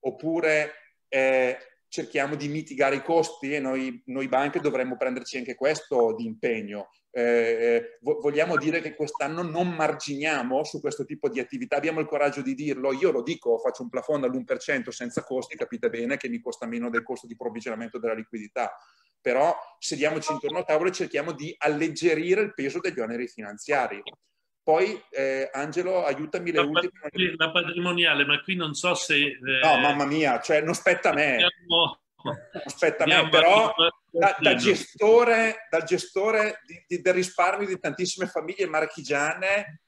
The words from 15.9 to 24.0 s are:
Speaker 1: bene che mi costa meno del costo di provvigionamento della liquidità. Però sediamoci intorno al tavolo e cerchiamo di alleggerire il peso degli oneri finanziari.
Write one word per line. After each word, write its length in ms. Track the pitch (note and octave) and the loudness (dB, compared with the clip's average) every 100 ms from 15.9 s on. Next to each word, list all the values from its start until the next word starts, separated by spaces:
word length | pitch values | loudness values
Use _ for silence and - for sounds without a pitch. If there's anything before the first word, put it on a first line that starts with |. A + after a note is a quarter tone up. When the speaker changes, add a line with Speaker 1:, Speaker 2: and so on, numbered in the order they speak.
Speaker 1:
bene 260 | A#2 A#2+ C#3 | -2 -4 -4
che 120 | B2+ | -4
mi 120 | A#2 | -6
costa 240 | A#2+ - A#2 | -8 -10 -8
meno 240 | A#2 A#2+ | -6 -2
del 140 | A#2 | -2
costo 240 | A2+ B2 A#2+ | -4 -10 -10
di 80 | A2+ | -10
provvigionamento 640 | A#2+ A2+ A#2 A2 A#2 A#2+ | -8 -8 -8 -8 -8 -4
della 160 | A2+ A2+ | -2 -2
liquidità. 600 | A2 A2+ G#2 - G#2+ - _ _ _ _ | -6 -12 -8 -4 -4 -6 _ _ _ _
Però 340 | - B2 D#3 - - - | 0 4 2 2 -6 -12
sediamoci 540 | - C#3+ D3 D#3+ D#3 | -8 -2 0 -2 -4
intorno 260 | C#3+ C#3+ - | -4 -4 -4
al 80 | - | 0
tavolo 240 | D3+ F3+ | 2 2
e 40 | |
cerchiamo 380 | F#3 E3 C#3 D#3+ | -2 -4 -4 -4
di 220 | C#3+ D3+ - | -8 -10 -2
alleggerire 840 | D3+ D3 D#3+ D3+ E3+ D#3+ F3 G3 | -2 0 -2 0 2 2 2 2
il 140 | G#3 - | 0 -2
peso 240 | C3+ F3 | -4 -2
degli 200 | F3+ E3 | -4 -4
oneri 280 | A2+ A#2 B2 | -6 -6 -8
finanziari. 760 | - G#2 G#2 - C#3+ A#2 G2+ | -10 -14 -14 -2 0 0 -4